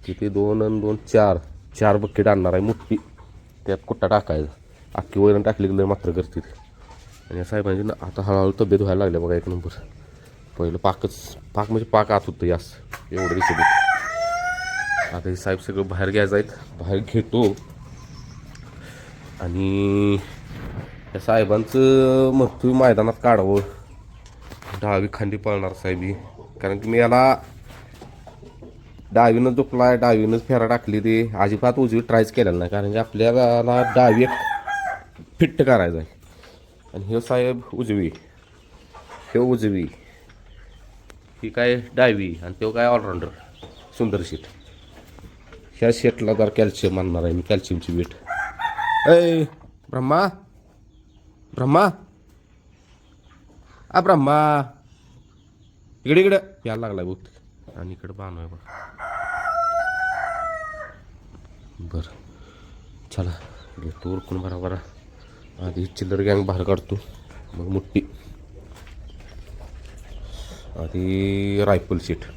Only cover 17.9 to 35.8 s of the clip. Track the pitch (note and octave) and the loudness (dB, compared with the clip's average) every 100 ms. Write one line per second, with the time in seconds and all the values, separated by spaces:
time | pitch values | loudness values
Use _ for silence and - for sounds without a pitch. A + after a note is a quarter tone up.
17.9 | - - - - - - - - - - | -20 -18 -18 -18 -18 -20 -20 -20 -20 -20
18.9 | - - - - - F2 F2 F#2+ G2 G2+ | -20 -20 -20 -20 -12 -8 -4 -2 0 0
19.9 | G2+ G#2 G2 - - - - - - - | 2 2 0 -4 -18 -16 -14 -12 -12 -14
20.9 | - - F#2+ - A2+ G2+ G#2 A2+ C3 C3 | -18 -12 -10 2 2 4 2 2 4 6
21.9 | C3+ C3 C3 C3+ C3+ B2+ - B2 C3 B2+ | 6 6 4 4 4 2 2 0 6 6
22.9 | A2 A2 A2 B2 A2+ F#2+ G2+ G2+ - - | 6 2 2 4 4 4 2 0 -10 -20
23.9 | - - - - - - - - - G#2 | -20 -20 -20 -20 -20 -20 -20 -14 -6 0
24.9 | G2 G2+ - G#2 G2+ G#2 G2+ F#2+ F#2 F#2+ | 0 0 -4 -6 -4 -4 -2 -4 -6 -6
25.9 | F2+ F#2 G2 - - - - G2 G2+ G#2+ | -4 -4 -8 -12 -20 -20 -8 -6 -4 0
26.9 | A#2 A#2 B2 C3 B2+ - - - - - | 2 6 6 6 4 -2 -20 -20 -20 -20
27.9 | - - - - - - - - - - | -20 -20 -20 -20 -20 -20 -20 -20 -20 -20
28.9 | - - G#2 A#2 A2+ B2+ B2 C#3 B2 B2 | -20 -2 4 6 6 2 2 -2 2 4
29.9 | B2 A#2+ A2 A2 A2+ - B2+ A2 A#2+ - | 4 4 4 2 0 0 0 2 -2 -2
30.9 | G#2 G#2+ A2+ A2+ G#2+ G2+ G#2 B2 B2 B2+ | -2 2 2 0 0 0 2 2 2 2
31.9 | A2+ A#2 A2+ A2 - G#2+ F2 F2 G2+ G2+ | 0 2 2 4 2 2 2 -2 -2 -2
32.9 | G#2+ A2 G#2 A2+ A#2+ B2 A#2+ A#2 B2 B2 | -2 -4 2 2 4 4 2 2 2 2
33.9 | C3 B2 A2 A#2+ - G#5+ - - G5+ G5 | 6 6 6 4 0 -4 -6 -6 -6 -6
34.9 | - - - - - E3 - C3+ A#2+ | -8 -14 -20 -20 0 0 2 4 4